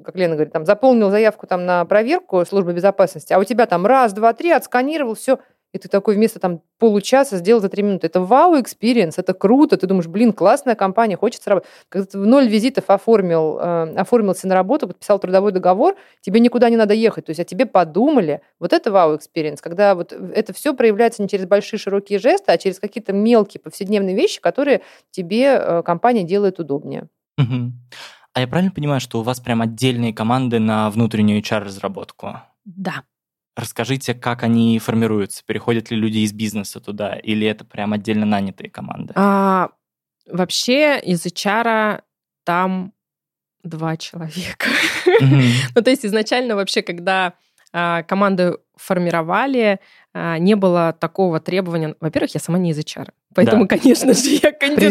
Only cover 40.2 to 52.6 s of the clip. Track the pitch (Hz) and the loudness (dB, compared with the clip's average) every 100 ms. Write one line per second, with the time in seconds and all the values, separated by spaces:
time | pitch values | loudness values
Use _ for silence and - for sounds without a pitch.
40.2 | - 175 175 - - 262 302 269 - 175 | -10 -6 -4 -4 0 2 2 0 -2 -4
41.2 | 180 - 202 214 233 220 214 196 - _ | -4 -6 -4 -2 -2 -2 -2 -4 -10 _
42.2 | _ _ - 175 190 185 180 _ _ _ | _ _ -4 -2 -2 -4 -8 _ _ _
43.2 | _ _ _ _ 170 160 160 160 - 170 | _ _ _ _ -14 -8 -6 -6 -10 -14
44.2 | 160 180 - - - - - - 359 392 | -14 -12 -12 -8 -4 -2 -4 -2 0 2
45.2 | 135 139 123 123 139 - 226 262 208 214 | 4 4 4 2 0 0 2 0 0 -2
46.2 | 214 247 254 202 190 226 202 175 175 190 | 0 -2 -2 -2 -2 -4 -4 -6 -2 -2
47.2 | 180 - _ _ _ 170 175 170 165 190 | -2 -6 _ _ _ -4 -2 -2 -2 0
48.2 | 202 185 180 - _ _ - 185 175 165 | 2 2 0 -2 _ _ -4 -2 0 -2
49.2 | 160 196 277 254 220 196 _ _ _ 180 | 0 -2 0 0 0 0 _ _ _ -8
50.2 | 170 165 180 214 190 175 165 160 160 - | -6 0 2 2 2 2 0 -2 -6 -2
51.2 | 185 160 - 180 180 170 156 - 156 - | 0 -2 -4 -4 -4 -4 -6 -6 -4 -4
52.2 | 302 - - 175 | -4 -6 -2 -2